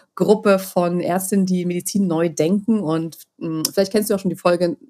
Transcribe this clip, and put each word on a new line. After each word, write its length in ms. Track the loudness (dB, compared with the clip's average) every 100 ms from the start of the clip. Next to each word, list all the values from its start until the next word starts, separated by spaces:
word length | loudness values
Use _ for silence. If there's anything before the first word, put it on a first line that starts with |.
| _ -2
Gruppe 420 | 2 4 4 2
von 420 | 2 0 0 0
Ärztinnen, 440 | -2 -2 0 0 2
die 200 | 0 0
Medizin 420 | -4 -4 -2 0
neu 220 | 0 0
denken. 500 | 0 0 0 0 -2
Und, 380 | 0 -2 -4 -10 -20 _
ähm, 220 | -6 -4 -2
vielleicht 220 | -2 0
kennst 180 | 0 0
du 60 | -2
auch 40 |
schon 100 | -2
die 80 | -2
Folge 400 | 0 2 0 -2